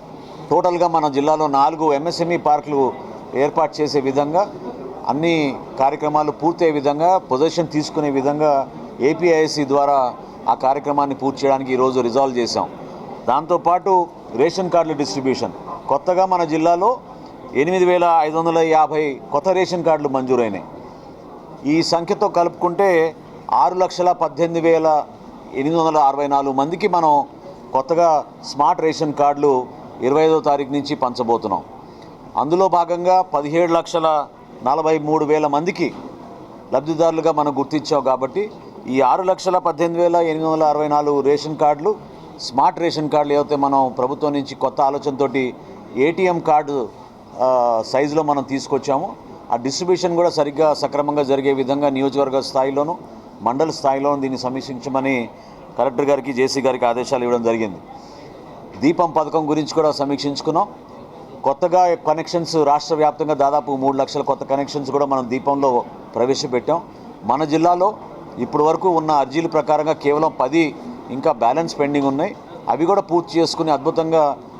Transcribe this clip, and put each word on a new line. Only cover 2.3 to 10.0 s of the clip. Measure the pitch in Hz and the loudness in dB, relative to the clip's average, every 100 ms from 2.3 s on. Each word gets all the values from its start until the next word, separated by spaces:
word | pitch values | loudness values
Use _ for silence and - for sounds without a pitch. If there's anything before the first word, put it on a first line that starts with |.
| 170 | 0
పార్కులు | 151 147 147 139 127 - - - - 123 | 2 0 0 0 0 -2 -12 -16 -6 0
ఏర్పాటు | 143 165 151 - | 0 2 -2 -2
చేసే | 147 147 | -2 0
విధంగా, | 135 135 143 170 202 - 120 - - - - | 0 0 0 0 -2 -6 -14 -12 -14 -8 -4
అన్ని | 135 170 165 143 113 - 123 | 0 0 0 0 -4 -8 -2
కార్యక్రమాలు | 135 147 151 151 151 | 0 0 0 0 0
పూర్తయ్యే | - 156 165 165 | -2 -2 2 2
విధంగా, | 147 139 147 170 185 | 2 0 2 2 2
పొజిషన్ | - 131 160 175 160 | 0 2 2 0 -2
తీసుకునే | 151 147 156 147 | -2 -2 -2 0
విధంగా | 135 135 147 151 139 127 - - - | 0 0 2 2 2 -2 -8 -14 0
ఏపీఐసి | 131 156 175 160 156 147 135 | 0 4 4 4 2 0 0
ద్వారా | 143 143 139 | 2 4 2